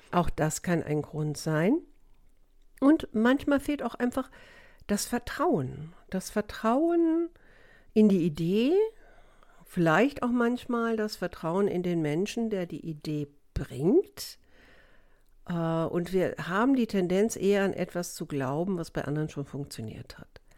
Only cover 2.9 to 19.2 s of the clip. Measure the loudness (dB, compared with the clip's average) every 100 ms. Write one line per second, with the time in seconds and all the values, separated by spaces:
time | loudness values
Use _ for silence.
2.9 | 4 2 2 2 2 2 0 0 -4 -6
3.9 | -2 -2 -2 -6 -14 -20 -20 -20 -20 -4
4.9 | -2 -2 -4 -6 -2 0 0 -2 -8 -14
5.9 | -18 -8 -8 -4 -6 -6 -4 0 2 2
6.9 | 4 2 2 -2 -8 -20 -20 -20 -20 0
7.9 | 6 6 6 2 0 0 2 2 2 2
8.9 | -4 -20 -20 -20 -20 -20 -20 -8 0 4
9.9 | 4 4 0 -2 2 2 0 -4 -2 0
10.9 | -2 -4 -4 -8 -6 -2 0 0 0 -2
11.9 | 0 0 0 -2 -2 -4 -4 -6 -8 -10
12.9 | -8 -6 -4 -6 -12 _ -6 -6 -2 2
13.9 | 2 0 -10 -14 -16 _ -20 -20 -20 -20
14.9 | -20 -20 _ _ -20 -6 -2 0 0 0
15.9 | -2 -2 0 0 -2 -4 0 2 2 2
16.9 | 0 2 2 2 0 2 2 2 -2 -4
17.9 | -6 -8 -10 -6 -4 -2 -2 -2 -4 -4
18.9 | -6 -4 -4